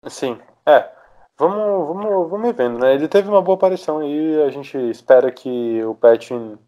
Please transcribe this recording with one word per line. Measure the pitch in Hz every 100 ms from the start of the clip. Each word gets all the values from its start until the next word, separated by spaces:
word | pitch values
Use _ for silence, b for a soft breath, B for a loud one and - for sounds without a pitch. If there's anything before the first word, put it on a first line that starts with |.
| -
Sim, | - 135 117 _ _ -
é. | 143 - b b b b _
Vamos, | 156 202 214 196 151
vamos, | 180 214 196 165
vamos | 196 233
ir |
vendo, | 233 123 120
né? | 127
Ele | 135 156
teve | 196 196
uma | 208
boa | 180 185
aparição | 185 185 - 156
e | 151 147 156 156
a | 143
gente | 135 139 139 123
espera | 113 _ 127 131
que | - 135 123 117 113
o | 110 110
Patton | 117 117 - 123 113 104